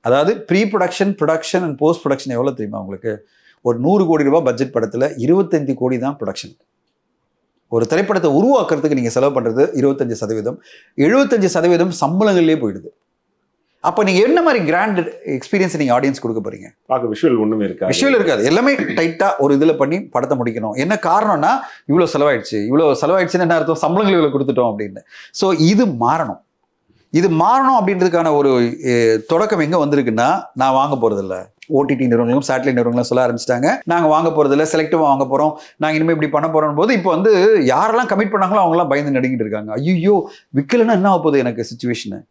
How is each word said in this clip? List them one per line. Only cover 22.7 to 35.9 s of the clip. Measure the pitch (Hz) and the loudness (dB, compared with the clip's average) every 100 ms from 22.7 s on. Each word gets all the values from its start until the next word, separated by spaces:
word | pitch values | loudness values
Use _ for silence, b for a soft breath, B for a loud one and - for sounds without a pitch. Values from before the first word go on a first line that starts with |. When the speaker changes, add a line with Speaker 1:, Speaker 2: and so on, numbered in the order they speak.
| 139 156 135 | 2 2 2
Speaker 1:
செலவாயிடுச்சுன்னா | 151 190 180 180 170 | 0 0 0 0 0
என்ன | 165 | 0
அர்த்தம்? | 151 160 | 0 -2
சம்பளங்கள் | 156 180 202 180 | 0 0 2 2
இவ்வளவு | 147 135 | 2 0
கொடுத்துட்டோம் | 135 123 120 | -2 0 -2
அப்படின்னு. | 104 104 95 _ B B | -2 -10 -12 _ B B
So | - 190 | -2 0
இது | 165 160 208 233 | 2 4 4 2
மாறணும். | 120 117 160 143 - _ _ _ _ _ _ _ | 0 0 0 -4 -8 _ _ _ _ _ _ _
இது | 160 185 | 0 2
மாறணும் | 160 180 262 262 254 | 2 2 4 4 2
அப்படின்றதுக்கான | 190 185 180 170 165 147 | 0 0 2 2 2 2
ஒரு, | 139 127 120 - | 2 2 0 -2
எ, | 131 120 113 110 | -2 2 4 2
தொடக்கம் | - 165 214 202 | 0 0 0 0
எங்க | 151 175 147 | 0 0 2
வந்திருக்குன்னா, | 143 120 110 127 170 - | 0 0 0 0 0 -6
நான் | 131 131 | -2 0
வாங்க | 131 143 135 | 2 0 0
போறதில்ல. | 113 101 95 92 95 _ - | 0 -2 -6 -8 -12 _ -2
ஓ | 143 | 0
டி | 143 131 | 0 0
டி | 127 | 2
நிறுவனங்களும் | 117 117 131 139 | 2 2 0 0
சேட்டலைட் | 131 139 123 | -2 0 0
நிறுவனங்களும் | 120 120 120 | 0 -2 0
சொல்ல | 127 127 | 0 0
ஆரம்பிச்சிட்டாங்க, | 120 - 120 135 262 | -2 -4 0 0 -2
"நாங்க | - 170 156 | -2 0 2
வாங்க | 156 165 | 2 2
போறதில்ல, | 156 143 139 156 | 2 2 2 2
செலக்டிவா | 160 156 165 | 0 0 2
வாங்க | 151 135 | 2 2
போறோம், | 135 135 156 156 B B | 0 0 0 -2 B B
நாங்க | 156 | -2